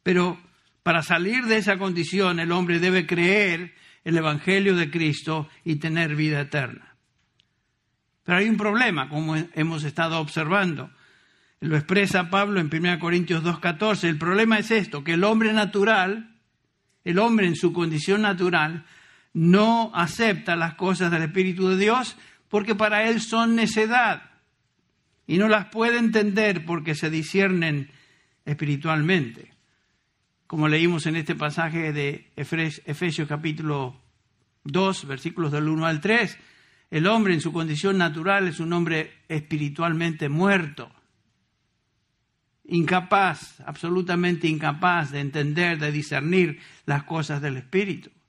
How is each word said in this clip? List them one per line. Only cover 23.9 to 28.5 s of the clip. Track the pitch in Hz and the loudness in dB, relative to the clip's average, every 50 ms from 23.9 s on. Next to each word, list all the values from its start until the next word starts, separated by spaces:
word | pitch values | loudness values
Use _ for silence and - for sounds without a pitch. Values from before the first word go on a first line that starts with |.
| 240 247 240 214 170 - - - _ _ _ _ _ _ _ _ _ _ _ _ _ _ _ _ _ _ _ | 4 2 2 2 0 -4 -8 -20 _ _ _ _ _ _ _ _ _ _ _ _ _ _ _ _ _ _ _
y | - 156 180 | 0 2 2
no | 208 | 4
las | 220 214 214 190 | 4 4 2 0
puede | - - 220 226 233 240 | -4 -2 0 0 2 2
entender | 240 233 220 226 220 208 208 190 214 214 208 190 170 156 | 2 2 2 2 2 2 2 0 2 2 2 0 -2 -4
porque | 170 170 165 156 165 151 | -4 -6 -4 -4 -4 -4
se | 147 - 156 | -4 -4 -4
disciernen | 156 156 151 - - 196 196 196 185 175 165 160 147 143 135 - - - _ _ _ _ _ _ _ _ _ | -4 -4 -6 0 0 2 2 2 2 0 0 0 -2 -4 -6 -8 -14 -20 _ _ _ _ _ _ _ _ _
espiritualmente. | - | -8